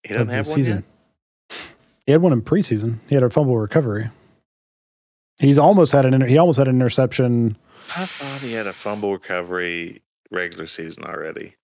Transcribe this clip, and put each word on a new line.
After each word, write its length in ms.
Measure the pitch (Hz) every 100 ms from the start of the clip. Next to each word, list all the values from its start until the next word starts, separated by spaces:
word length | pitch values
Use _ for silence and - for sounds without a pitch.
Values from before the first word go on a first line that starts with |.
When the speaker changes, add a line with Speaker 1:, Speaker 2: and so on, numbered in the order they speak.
Speaker 1:
He 60 | -
doesn't 120 | 110
Speaker 2:
of 60 | 110
the 40 | 127
Speaker 1:
have 120 | 147
one 80 | 151
Speaker 2:
season. 280 | 127 98 - _ _ _ _ _ _
Speaker 1:
yet? 100 | - - _ _ _ -
Speaker 2:
He 60 |
had 80 | 151
one 100 | 180
in 100 | 123
preseason. 580 | - 175 180 110 113 113 -
He 60 | 143
had 80 |
a 60 | 123
fumble 280 | 151 139 120
recovery. 520 | 107 160 131 104 110 _ _ _ _ _ _ _ _ _ _ _ _ _
He's 200 | 139 139
almost 340 | 156 202 156
had 140 | 143 131
an 80 |
inter-, 140 | 131 127
he 100 | 139
almost 200 | 175 139
had 100 | 135
an 60 | 127
interception. 800 | 123 - 127 - 127 120 117 107 _ - - 175
Speaker 1:
I 80 | 185
thought 360 | - 139 139
he 120 | 131
had 140 | 113 101
a 60 |
fumble 380 | - 104 104 101
recovery 880 | 98 - 90 87 90 90 85 85 - _ _ _
regular 360 | 92 87 82 80
season 360 | - 82 78
already. 520 | 76 76 78 - 78 _